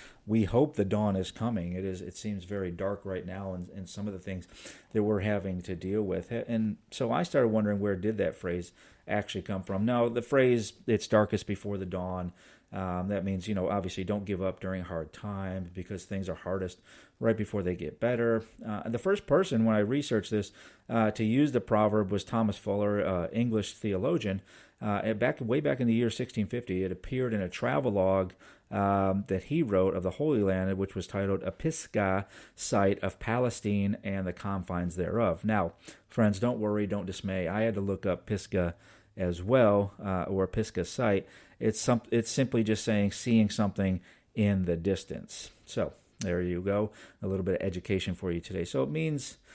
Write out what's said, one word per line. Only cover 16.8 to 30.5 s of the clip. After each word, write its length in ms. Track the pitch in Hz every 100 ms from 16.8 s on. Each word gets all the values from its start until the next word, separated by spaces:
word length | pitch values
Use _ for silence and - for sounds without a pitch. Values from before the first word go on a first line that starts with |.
| - - - _
right 160 | 117 107
before 260 | 104 104
they 120 | 90
get 240 | 87 76 -
better. 460 | 117 120 117 113 113 -
Uh, 240 | 110 104 113
the 100 | 117
first 280 | 190 202 -
person, 380 | 160 185 117
when 100 | 113
I 60 | 107
researched 500 | 104 139 143 113 -
this, 220 | 107 101 - - - -
uh, 220 | 113 107
to 120 | 104
use 260 | 110 127 147
the 100 | 123
proverb 520 | - 110 107 107 98
was 100 | 101
Thomas 340 | - 113 110 95
Fuller, 480 | - 101 104 104
uh, 240 | 92 90 85
English 420 | 113 120 110 95
theologian. 640 | - 110 92 123 170 110 95 - - - _
Uh, 200 | 110 101
and 160 | 110 104
back, 220 | 123 151
way 200 | 113 135
back 200 | 143 131
in 60 | 120
the 80 |
year 160 | 113 120
sixteen 360 | - 123 - 101
fifty, 380 | 120 120 92
it 80 | 92
appeared 400 | 90 - 127 127
in 80 | 107
a 80 | 92
travelogue, 840 | - 120 143 127 101 95 95 90 - - - _
um, 540 | 104 98 98 98 98 98
that 160 | 95
he 180 | - 156
wrote 340 | 131 95 95 92
of 60 |
the 100 | 90
Holy 300 | - 151 123
Land, 340 | 98